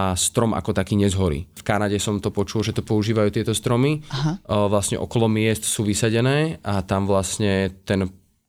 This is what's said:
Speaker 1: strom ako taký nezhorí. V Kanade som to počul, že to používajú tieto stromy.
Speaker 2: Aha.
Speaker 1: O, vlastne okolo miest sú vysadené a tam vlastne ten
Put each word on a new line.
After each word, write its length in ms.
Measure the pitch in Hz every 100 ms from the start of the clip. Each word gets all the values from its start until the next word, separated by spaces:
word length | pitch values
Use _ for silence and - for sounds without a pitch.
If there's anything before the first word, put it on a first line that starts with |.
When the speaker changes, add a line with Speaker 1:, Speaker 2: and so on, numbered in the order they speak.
| 95
Speaker 1:
strom 380 | 92 - - 113
ako 240 | 90 90
taký 240 | 98 92 104
nezhorí. 480 | 101 92 95 71 87
V 100 | -
Kanade 320 | - 104 104 101
som 220 | 104 101
to 160 | 104
počul, 320 | 98 98 113 107
že 80 |
to 80 | 113
používajú 480 | 92 107 104 113 104
tieto 220 | 107 110
stromy. 480 | 107 - 120 135 151 151
Speaker 2:
Aha. 320 | 139 151 180
Speaker 1:
O, 220 | - 104 101
vlastne 320 | 101 98 120
okolo 320 | 92 120 113
miest 320 | 110 110 110
sú 220 | - - 104
vysadené 720 | 104 117 113 127 143 156 -
a 220 | - 101
tam 240 | 92 98 98
vlastne 640 | 98 95 - 104 95 95 95
ten 280 | - 98 95 - _ _